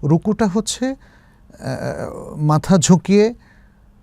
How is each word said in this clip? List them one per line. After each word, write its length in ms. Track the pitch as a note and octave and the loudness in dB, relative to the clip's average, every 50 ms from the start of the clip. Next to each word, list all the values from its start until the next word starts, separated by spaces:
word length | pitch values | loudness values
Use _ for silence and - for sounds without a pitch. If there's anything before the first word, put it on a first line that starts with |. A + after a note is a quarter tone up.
| - | -2
রুকুটা 440 | - D3 E3+ - G#3+ G#3 G#3 A#3 G#3 | 0 0 0 0 -2 -2 0 -2 -2
হচ্ছে, 440 | E3+ A3 G#3+ - - - B3 C4 | 0 -2 -4 -4 -6 -6 -6 -6
আহ, 1400 | C4+ - _ _ _ _ _ _ _ _ _ - - - - C3+ C3 - - B2+ - - - - - - - - - | -6 -8 _ _ _ _ _ _ _ _ _ -20 -20 -14 -12 -10 -10 -8 -8 -8 -8 -8 -10 -12 -12 -14 -14 -14 -8
মাথা 420 | D3+ D3+ D3+ D3+ D3+ - - F3+ F#3+ | -4 0 0 0 0 2 2 2 4
ঝুঁকিয়ে 560 | C#3+ - F3+ F3 - - F#3+ G3+ G#3 A3+ A#3+ - _ _ _ _ _ _ _ _ _ _ _ _ | 6 6 4 4 4 4 2 4 4 2 0 -4 _ _ _ _ _ _ _ _ _ _ _ _